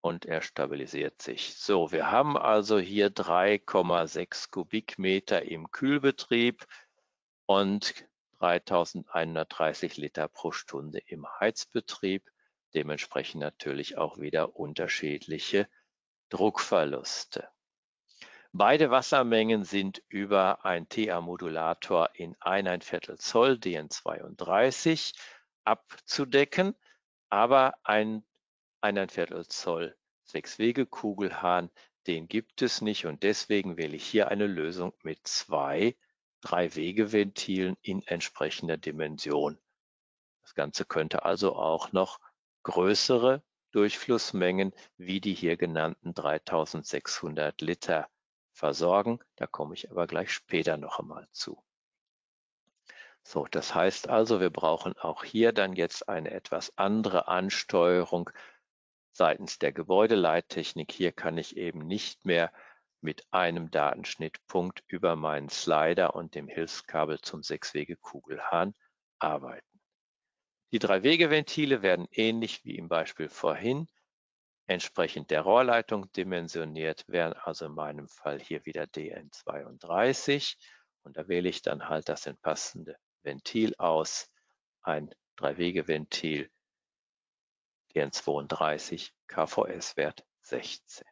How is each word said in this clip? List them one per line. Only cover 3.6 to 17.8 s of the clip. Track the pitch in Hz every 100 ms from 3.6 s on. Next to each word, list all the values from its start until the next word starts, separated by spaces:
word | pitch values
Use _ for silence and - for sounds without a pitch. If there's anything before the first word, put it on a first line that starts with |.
| - 98 87 87 82
sechs | 80 90 - -
Kubikmeter | - 85 110 - - 95 95 - 92
im | - 82 80
Kühlbetrieb | - 135 143 139 131 - 120 120 117 - - _ _ _ _ _ _
und | - 98 98 101 - - - _ _ _
dreitausendeinhundertdreißig | 90 87 - 92 85 90 - 85 82 80 80 - 80 78 87 -
Liter | 73 - 76
pro | - 82
Stunde | - - 69 73 76
im | - - 73 -
Heizbetrieb. | 104 - - 117 - - 98 95 _ _ _ _ _
Dementsprechend | 80 73 76 - 65 65 78
natürlich | 73 - 73 71 71 -
auch | 80 -
wieder | 73 80 80
unterschiedliche | - 73 76 - - 78 73 - 78 - 98 104 _ _ _ _ _ _
Druckverluste. | - 104 - - 95 76 69 - - - - - _ _ _